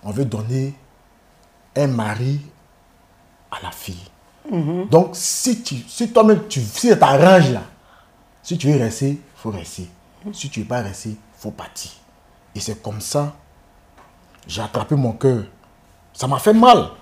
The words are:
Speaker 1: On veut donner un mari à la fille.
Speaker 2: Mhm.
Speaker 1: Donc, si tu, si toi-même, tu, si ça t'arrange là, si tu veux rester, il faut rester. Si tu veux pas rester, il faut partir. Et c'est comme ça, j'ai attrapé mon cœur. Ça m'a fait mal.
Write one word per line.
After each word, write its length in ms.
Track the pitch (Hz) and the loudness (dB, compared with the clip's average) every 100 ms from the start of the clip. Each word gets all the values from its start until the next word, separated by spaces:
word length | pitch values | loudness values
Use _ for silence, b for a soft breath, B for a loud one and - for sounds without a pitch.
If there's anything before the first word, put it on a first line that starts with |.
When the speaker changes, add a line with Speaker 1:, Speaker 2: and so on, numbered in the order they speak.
Speaker 1:
On 80 | 101 | -8
veut 140 | 104 | -4
donner 500 | 139 107 107 131 135 139 _ _ _ _ _ _ _ _ _ - | -4 -4 -4 -4 -4 -8 _ _ _ _ _ _ _ _ _ -2
un 100 | 143 | 0
mari 540 | 120 107 104 123 143 147 _ _ _ _ _ _ _ _ _ _ | 0 -4 -4 -2 -4 -6 _ _ _ _ _ _ _ _ _ _
à 120 | - | -14
la 80 | - | -14
fille. 380 | - - 87 92 _ _ _ 302 | -14 -14 -14 -16 _ _ _ -6
Speaker 2:
Mhm. 380 | 190 151 175 175 | -4 -2 -4 4
Speaker 1:
Donc, 220 | 160 190 | 4 4
si 500 | - - - 254 233 | -6 -6 -4 -4 -4
tu, 140 | - 131 - | -6 -12 -12
si 240 | - 233 | -8 0
toi-même, 360 | 226 220 208 - | 4 6 4 2
tu, 120 | 139 | -6
si 280 | 107 - 247 | -6 -2 2
ça 80 | 208 | 4
t'arrange 540 | 139 139 175 185 143 | 6 6 8 8 6
là, 120 | 117 - _ b b b _ _ _ | 0 -8 _ b b b _ _ _
si 140 | - 175 | -10 -2
tu 140 | 135 | 2
veux 80 | 147 | 2
rester, 320 | 113 - 135 | 0 -2 -4
il 100 | 143 - _ | -4 -10 _
faut 140 | 113 | -10
rester. 380 | 98 82 - 87 _ _ _ 202 | -10 -12 -16 -16 _ _ _ -16
Si 160 | 202 139 | -12 -10
tu 120 | 113 | -10
veux 60 | 107 | -6
pas 140 | 123 | -6
rester, 300 | 98 95 113 | -6 -10 -12
il 80 | 107 _ _ | -14 _ _
faut 140 | 107 | -16
partir. 400 | - - - - - _ _ _ _ _ | -14 -16 -16 -16 -18 _ _ _ _ _
Et 60 | 98 | -12
c'est 200 | - 104 | -10 -10
comme 180 | - 107 | -10 -10
ça, 340 | - 147 147 147 _ _ _ _ _ _ - _ _ _ - | -6 -4 -4 -10 _ _ _ _ _ _ -20 _ _ _ -14
j'ai 160 | - | -10
attrapé 320 | 107 120 95 | -8 -8 -2
mon 180 | 147 127 | 0 0
cœur. 320 | 107 135 123 104 _ _ _ _ _ _ | 0 0 0 -4 _ _ _ _ _ _
Ça 120 | - 127 | -10 -4
m'a 120 | 135 | 0
fait 160 | 214 | 4
mal. 320 | 220 247 220 - - | 6 8 6 4 -10